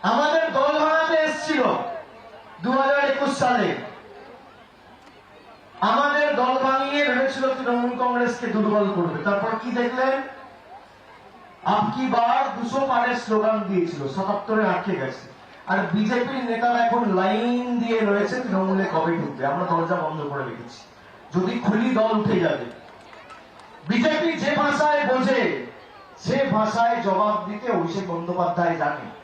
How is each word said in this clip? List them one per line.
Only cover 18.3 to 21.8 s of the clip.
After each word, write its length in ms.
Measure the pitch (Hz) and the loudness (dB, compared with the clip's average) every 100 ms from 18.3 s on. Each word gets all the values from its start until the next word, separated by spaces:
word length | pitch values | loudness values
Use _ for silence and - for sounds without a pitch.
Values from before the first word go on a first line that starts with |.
| 254 | -2
তৃণমূলে 440 | 233 190 190 190 185 | -2 -2 0 0 0
কবে 180 | 175 165 165 | 0 0 0
ঢুকবে, 260 | 143 - 135 | -4 -4 -2
আমরা 200 | 175 180 | -2 0
দরজা 300 | 165 165 185 | 0 0 -2
বন্ধ 240 | 156 160 143 | -2 -4 -6
করে 140 | 143 | -6
রেখেছি, 360 | 110 - - - - - - - - | -8 -10 -14 -18 -20 -20 -20 -20 -4
যদি 220 | 170 202 240 | -2 0 0
খুলি 300 | 196 214 | 0 2